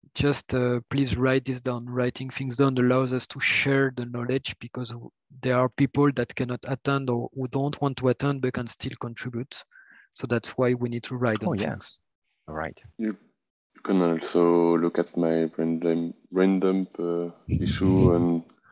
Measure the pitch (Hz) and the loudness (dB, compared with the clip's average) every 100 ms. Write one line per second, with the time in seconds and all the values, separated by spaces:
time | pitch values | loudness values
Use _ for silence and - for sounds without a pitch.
0 | _ - 143 135 - 127 123 123 - 143 | _ 0 0 0 0 0 0 0 -2 0
1 | 131 120 131 131 127 127 127 120 120 123 | 0 2 2 2 0 -4 -4 -6 -4 -2
2 | 123 - 131 - 135 120 139 127 123 127 | -2 -4 -10 -8 -4 2 2 4 4 4
3 | 131 127 - 139 - - 143 139 135 127 | 2 -2 -6 -4 -2 0 2 2 2 -2
4 | 120 120 123 131 - - 123 131 117 117 | -8 -6 -4 -4 -4 -12 -12 -10 -10 -12
5 | 120 _ _ 131 131 123 127 - 139 143 | -16 _ _ -6 0 2 2 2 0 4
6 | 143 127 120 - 127 123 - 135 - 139 | 2 2 -4 -4 -6 -6 -6 -4 -2 0
7 | 131 120 123 135 127 135 143 - 143 127 | 0 -2 -4 -8 -4 -2 -2 -2 -2 0
8 | 127 123 143 139 127 127 120 - 135 123 | 0 2 0 0 -2 -4 -8 -8 -10 -8
9 | 120 113 127 120 131 - - - - - | -10 -10 -8 -8 -8 -12 -14 -20 -20 -20
10 | _ - 120 117 - - 123 123 120 117 | _ -10 -2 -2 -2 0 2 2 -2 -4
11 | - 127 120 107 139 104 - - - - | -6 -2 0 0 0 -2 -2 -4 -10 -12
12 | _ _ _ _ - 78 80 - - - | _ _ _ _ -12 -8 -8 -10 -16 -6
13 | 110 98 _ _ _ _ _ - - 95 | -6 -6 _ _ _ _ _ -10 0 2
14 | 87 82 - 87 85 85 85 85 85 90 | 2 0 0 2 4 4 4 2 0 -2
15 | 87 85 85 82 80 - 82 82 85 82 | -4 0 0 2 0 -2 -2 0 0 0
16 | 85 - - 90 95 95 95 95 92 - | -4 -8 -4 2 4 4 2 0 -2 -4
17 | 85 85 87 - - - - 80 95 95 | -4 -2 -4 -8 -4 -2 0 0 4 6
18 | 90 85 85 85 - _ _ | 6 6 4 2 -2 _ _